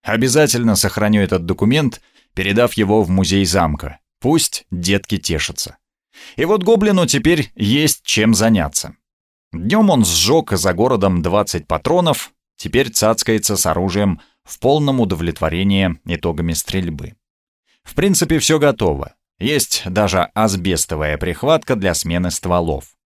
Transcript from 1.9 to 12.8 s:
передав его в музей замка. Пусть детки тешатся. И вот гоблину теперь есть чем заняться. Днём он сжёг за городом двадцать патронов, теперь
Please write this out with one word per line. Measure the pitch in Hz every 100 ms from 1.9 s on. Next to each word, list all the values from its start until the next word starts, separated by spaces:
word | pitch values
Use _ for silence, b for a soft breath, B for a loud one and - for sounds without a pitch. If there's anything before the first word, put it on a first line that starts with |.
| - b b b
передав | - 98 101 120 -
его | 98 107
в | 87
музей | 95 85 98 92
замка. | 92 80 73 71 - _ _
Пусть | 123 160 - - _
детки | 90 87 98 - 98
тешатся. | - 78 - - - - _ _ _ B B -
И | 160
вот | 208
гоблину | 185 226 214 190 170
теперь | 139 151 170 - -
есть | 104 139 156 -
чем | - - 110
заняться. | 107 113 107 73 - - - _ _ _ _ _
Днём | 82 95 208 208
он | 143 92
сжёг | 85 92 160 -
за | 95 92
городом | 87 123 117 98 87
двадцать | 85 101 104 90 -
патронов, | 80 - 175 165 139 - _ _ _
теперь | - 123